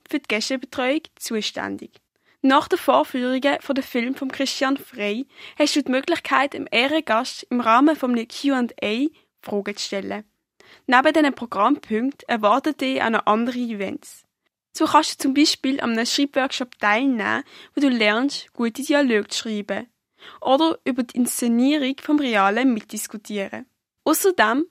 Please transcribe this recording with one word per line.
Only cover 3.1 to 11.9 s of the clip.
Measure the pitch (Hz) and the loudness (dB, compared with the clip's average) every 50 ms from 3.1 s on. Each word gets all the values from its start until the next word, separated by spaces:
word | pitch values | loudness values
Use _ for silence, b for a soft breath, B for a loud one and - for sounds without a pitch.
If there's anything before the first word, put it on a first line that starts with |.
| - 254 247 254 262 262 254 277 294 - | -2 -4 -2 -2 -2 0 0 0 0 -2
von | - - 269 | -4 -4 -4
den | 269 | -4
Filmen | 262 - - 247 226 254 269 | -4 -4 -4 -4 -2 -4 -4
von | - 277 262 | -6 -8 -8
Christian | - - 269 262 - - 277 262 277 | -4 -4 -4 -4 -2 -2 -2 0 -2
Frey | 269 - - - 240 208 202 208 233 277 B B B B B B - | -2 -6 -10 -10 -6 -4 -4 -4 -6 -8 B B B B B B 0
hast | 302 294 - | 0 2 2
du | 302 | 0
die | 262 - | 0 0
Möglichkeit, | 254 262 - - 339 - - - 277 254 269 285 | 0 0 0 -2 -2 -4 -2 0 0 0 0 0
dem | - - - - | -4 -8 -8 -2
Ehrengast | - 226 247 277 302 320 311 - 220 226 254 - - - - - | 0 0 0 2 0 -2 0 0 0 0 -2 -4 -8 -12 -8 -4
im | 247 247 | -4 0
Rahmen | 233 226 226 247 285 320 311 | 2 4 6 6 6 6 4
von | - 269 247 | 2 0 0
einem | 240 233 220 - | 0 -2 -2 -6
Q | - - - 277 | -8 -4 0 0
and | 277 254 240 233 - - - | 0 0 0 -2 -4 -6 -4
A | 208 214 240 277 320 b b b b _ _ | -4 -2 -2 -2 -4 b b b b _ _
Fragen | - - 208 202 196 202 208 | -10 -6 -6 -4 -4 -6 -8
zu | - - | -8 -8
stellen. | - 202 196 190 196 196 208 214 _ _ _ _ _ _ b b b b b b | -6 -6 -6 -6 -8 -10 -10 -12 _ _ _ _ _ _ b b b b b b
Neben | - 254 254 269 311 311 | 4 4 6 6 6 6
diesen | 320 294 277 247 | 6 4 4 2
Programmpunkten | - 240 - - 190 208 247 285 - - - | -2 -8 -6 -2 2 2 2 2 0 -2 -2